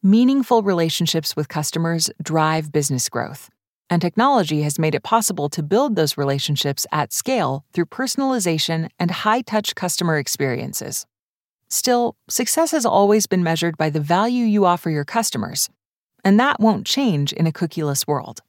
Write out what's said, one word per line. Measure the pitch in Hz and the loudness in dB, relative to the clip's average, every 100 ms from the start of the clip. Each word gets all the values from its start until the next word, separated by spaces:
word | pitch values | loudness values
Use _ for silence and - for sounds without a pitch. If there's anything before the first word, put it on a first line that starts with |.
Meaningful | 196 214 247 277 247 233 | 4 6 6 2 2 2
relationships | 202 180 165 - 165 160 151 - | 2 0 0 0 -2 -2 -4 -6
with | 151 | -4
customers | 151 151 160 165 165 160 - | -4 -4 -2 -2 -2 -4 -6
drive | 156 160 156 160 156 | -2 0 2 0 -2
business | 151 143 131 - | -2 -2 -2 -2
growth, | 120 - 143 - _ _ _ _ | -4 -6 -10 -20 _ _ _ _
and | 175 | 0
technology | 175 190 254 269 160 151 | 0 2 2 4 2 0
has | 147 147 | -2 0
made | 156 | 0
it | 156 | -2
possible | - 226 220 180 147 | 0 0 0 -2 -4
to | 156 | -4
build | 147 196 285 | 0 2 2
those | 196 156 - | 0 0 0
relationships | 139 139 - 147 143 143 - | -2 -2 -2 -2 -2 -4 -4
at | 156 143 | -2 -2
scale | - - 262 147 135 _ | -4 -2 -2 -2 -4 _
through | - 170 | -4 -4
personalization | - 254 - 269 254 180 160 - 165 160 _ | -4 -4 -2 -2 0 0 -2 0 -2 -4 _
and | 175 | -4
high-touch | 175 214 233 247 214 208 | -2 0 0 0 -4 -4
customer | - 180 - 180 156 | -6 -4 -2 0 0
experiences. | 135 - 139 120 139 139 - - - _ _ _ _ _ _ | -2 -2 -2 -2 -6 -8 -8 -10 -10 _ _ _ _ _ _
Still, | - - 240 240 - _ | -4 2 2 0 -4 _
success | - 247 - 320 | -4 -2 0 2
has | 320 233 | 2 2
always | - 202 214 - | 4 6 4 4
been | 185 | 0
measured | 170 165 170 160 | 0 0 -2 0
by | 156 | -2
the | 151 | 0
value | 147 175 220 247 | 0 2 2 2
you | 233 208 | 2 4
offer | 185 175 170 | 4 2 0
your | 151 | -2
customers, | 143 233 226 120 104 - - _ _ _ _ _ | -2 -2 -2 -4 -6 -4 -6 _ _ _ _ _
and | 196 202 | 4 4
that | 269 - | 4 4
won't | 220 202 - | 2 2 -2
change | - 277 151 143 | 0 0 0 -2
in | - 165 | 0 0
a | |
cookieless | 156 170 - 151 139 - | 0 -4 -2 -2 -2 -2
world. | 143 - 113 | -4 -4 -16